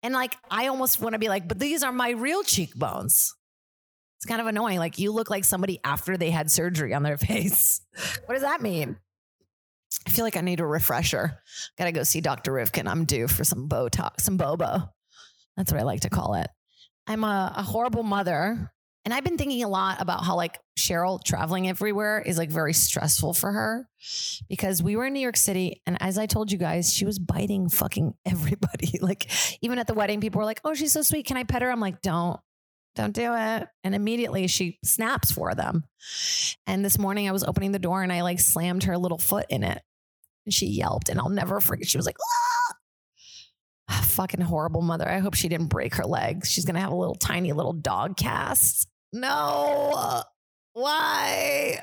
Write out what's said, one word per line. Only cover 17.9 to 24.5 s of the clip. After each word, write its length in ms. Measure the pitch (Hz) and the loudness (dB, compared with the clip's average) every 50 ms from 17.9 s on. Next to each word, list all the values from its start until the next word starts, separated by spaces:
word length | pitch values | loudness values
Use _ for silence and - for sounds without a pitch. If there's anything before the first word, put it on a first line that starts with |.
| 220 233 233 | 0 0 0
mother. 680 | 214 202 202 196 175 170 143 170 202 233 233 - - _ _ _ _ _ _ _ | 0 0 0 2 2 2 2 0 0 0 -2 -6 -8 _ _ _ _ _ _ _
And 80 | 214 240 | -4 -4
I've 100 | 269 269 | -2 0
been 140 | 359 349 | -2 0
thinking 260 | 311 294 277 277 240 240 | 0 0 0 0 0 0
a 60 | 208 | 0
lot 320 | 190 190 190 190 185 - | 0 0 0 0 0 -2
about 240 | 185 175 175 - 175 | -2 -2 -2 0 0
how, 100 | 175 175 | 0 0
like, 240 | 175 175 170 - - _ _ _ | 0 0 -2 -4 -10 _ _ _
Cheryl 460 | - - - 185 170 175 185 190 180 - | -2 0 0 2 2 0 0 -2 -2 -2
traveling 460 | - - - - 160 180 185 185 185 | -2 -2 0 0 0 0 0 0 0
everywhere 500 | 185 175 196 214 208 202 214 208 214 214 | -2 0 -2 -2 0 0 0 0 0 0
is, 180 | - - 185 | 0 -2 0
like, 120 | 165 165 151 | 0 0 -2
very 240 | 156 165 160 147 160 | 0 0 0 2 4
stressful 600 | - - - - - - 156 - - - 180 175 | 4 4 2 2 0 2 2 2 2 2 0 0
for 200 | - - 202 202 | 0 0 0 0
her 340 | 214 220 220 226 240 262 _ _ _ - - - - - - - - - | 0 0 0 -2 -4 -6 _ _ _ -14 -10 -8 -6 -6 -6 -8 -10 -8
because 340 | - | -8